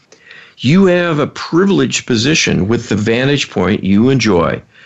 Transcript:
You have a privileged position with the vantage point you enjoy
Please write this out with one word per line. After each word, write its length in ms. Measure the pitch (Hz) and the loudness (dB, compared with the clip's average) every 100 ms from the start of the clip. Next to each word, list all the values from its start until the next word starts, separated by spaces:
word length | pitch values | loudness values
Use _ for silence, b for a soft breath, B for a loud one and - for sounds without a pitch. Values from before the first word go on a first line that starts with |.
| B B B B B - | B B B B B -6
You 280 | 120 185 190 | 0 4 4
have 320 | 175 175 151 | 2 0 -2
a 80 | 143 | -4
privileged 800 | - - 165 196 160 127 - - | -6 -4 0 2 2 0 -4 -2
position 640 | 117 127 160 - 78 95 | -2 0 -2 -2 -2 0
with 200 | 117 117 | -2 -2
the 80 | 107 | -2
vantage 540 | 104 117 135 143 - | -2 0 0 -2 -4
point 320 | 101 90 104 | -2 -2 -2
you 260 | 95 101 123 | 0 2 2
enjoy 520 | 135 107 90 73 60 B B | 2 2 2 0 -4 B B